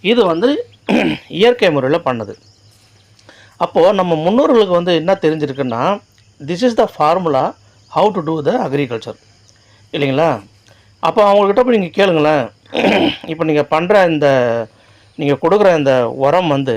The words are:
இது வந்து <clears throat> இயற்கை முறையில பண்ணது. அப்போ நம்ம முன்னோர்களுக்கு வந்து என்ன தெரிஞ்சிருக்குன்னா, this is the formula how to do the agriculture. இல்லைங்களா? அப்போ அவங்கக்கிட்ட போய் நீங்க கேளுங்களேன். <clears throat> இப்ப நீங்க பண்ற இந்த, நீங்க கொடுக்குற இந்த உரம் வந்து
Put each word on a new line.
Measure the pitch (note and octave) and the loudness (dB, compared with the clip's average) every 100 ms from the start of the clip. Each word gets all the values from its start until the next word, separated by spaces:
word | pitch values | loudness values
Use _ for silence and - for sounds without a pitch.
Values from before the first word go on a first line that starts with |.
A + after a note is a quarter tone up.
| F#3 | 2
இது | A#3+ F#3+ | 2 2
வந்து | E3 A#3+ D#4+ B4 _ - | 2 0 -2 -6 _ -2
<clears throat> | A#3+ F3+ - - D#3 | 0 0 -6 -10 0
இயற்கை | A3+ A#3+ G3 | 2 2 0
முறையில | D3 C3 E3 | 0 0 -2
பண்ணது. | C3+ A#2+ G#2 - _ _ _ _ _ _ _ _ - - - _ | -2 -4 -8 -14 _ _ _ _ _ _ _ _ -20 -20 -20 _
அப்போ | F3 F#3+ F3 G3+ | -2 2 2 2
நம்ம | F3+ D#3+ | 0 0
முன்னோர்களுக்கு | E3 A#3 E4 A#3+ G3 F3 | 0 0 2 2 2 0
வந்து | F3 E3 | 0 0
என்ன | E3+ F#3 | 0 0
தெரிஞ்சிருக்குன்னா, | D#3+ D#3 D3 C3+ B2+ A2+ D#3 G3+ _ _ _ _ C#3 | 0 -2 -6 -4 -6 -2 -2 -4 _ _ _ _ -10
this | F3 | -2
is | B3 A3+ | -2 0
the | A3 - | -2 0
formula | D3+ F3 E3+ C3+ E3 - _ _ _ | 0 0 0 -2 -2 -6 _ _ _
how | D#3 G3+ | -2 0
to | G3 D#3 | -2 -6
do | D#3+ | -4
the | C#3+ B3 | -2 -4
agriculture. | F3 C#3+ C3 A#2 A2+ - _ _ _ _ _ _ _ | -4 -4 -4 -8 -10 -18 _ _ _ _ _ _ _
இல்லைங்களா? | D3+ C#3 C3+ D#3+ A2+ G2 _ _ _ _ _ - | -6 -2 0 0 -2 -10 _ _ _ _ _ -2
அப்போ | A3 | 2
அவங்கக்கிட்ட | G3+ G3+ G3+ G3+ | 4 4 2 2
போய் | B3 A3+ | 2 0
நீங்க | E3+ - | -2 0
கேளுங்களேன். | G3 E3 D3+ D3+ A2+ _ _ - - | 0 2 2 0 -2 _ _ -4 0
<clears throat> | G3+ E4 - - | 0 -2 -4 -12
இப்ப | D#3+ D#3+ | -6 -2
நீங்க | D3 D3 | 0 0
பண்ற | D#3+ F3 G#3 F3+ | -2 2 2 2
இந்த, | D#3 C#3+ C3+ A#2+ A#2 A2 _ _ _ _ - | 2 2 2 0 -2 -6 _ _ _ _ -6
நீங்க | C#3+ C#3 | -2 0
கொடுக்குற | E3 G3+ G3 E3 | 2 4 4 2
இந்த | C3+ C3 A#2 C3 | 2 2 0 0
உரம் | C3+ F3 F3 | 0 2 0
வந்து | C#3 C3 | -2 -2